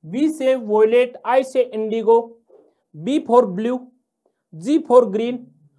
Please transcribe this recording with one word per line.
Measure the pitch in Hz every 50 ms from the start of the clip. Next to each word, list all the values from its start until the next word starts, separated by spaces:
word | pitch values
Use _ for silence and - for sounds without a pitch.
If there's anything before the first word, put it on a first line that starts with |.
| -
V | 156 170 247 302 320
से | 311 - 262 262 262
वॉयलेट, | 262 226 208 208 214 214 214 233 247 247 247 247 - _
I | 214 247 269 269
से | 269 - 254 247
इंडिगो, | 247 214 220 220 220 214 226 220 208 226 233 233 233 - _ _ _ _ _ _ _ _ _ _ _ _
B | 151 156 202 277 320 - -
for | - 254 247
blue, | 202 180 180 220 233 254 247 254 - _ _ _ _ _ _ _ _ _ _ _ _ -
G | 156 165 233 294 320
for | - - 233 254 240
green, | 208 190 214 226 240 247 247 - - _ _ _ _ _